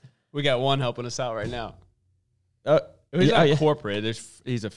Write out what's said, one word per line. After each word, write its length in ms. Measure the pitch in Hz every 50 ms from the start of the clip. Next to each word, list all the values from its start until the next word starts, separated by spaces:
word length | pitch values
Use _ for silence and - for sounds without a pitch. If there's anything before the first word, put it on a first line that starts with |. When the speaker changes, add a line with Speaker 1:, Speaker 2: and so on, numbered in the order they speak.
| - - _ _ _ _ -
Speaker 1:
We 80 | 147
got 180 | 139 139 131 123
one 200 | 127 139 139 139
helping 240 | 135 123 117 - 120
us 120 | 120 117 -
out 140 | 135 123 113
right 120 | 110 104 113
now. 260 | 123 120 113 95 87 - _ _ _ _ _ _ _ _ _ _ _ _ _ _ _ _ _
Speaker 2:
Uh, 140 | - 147 160 - - - _ _ _ -
Speaker 1:
He's 160 | 160 - 151
Speaker 2:
yeah, 80 | 156 165
Speaker 1:
not 100 | 165 143
Speaker 2:
yeah. 60 | 151
Speaker 1:
corporate. 480 | 147 156 151 147 - - 104 101 104 107
There's, 380 | 113 113 - - - - - _
he's 200 | - 127 117 101
a, 40 | 104 -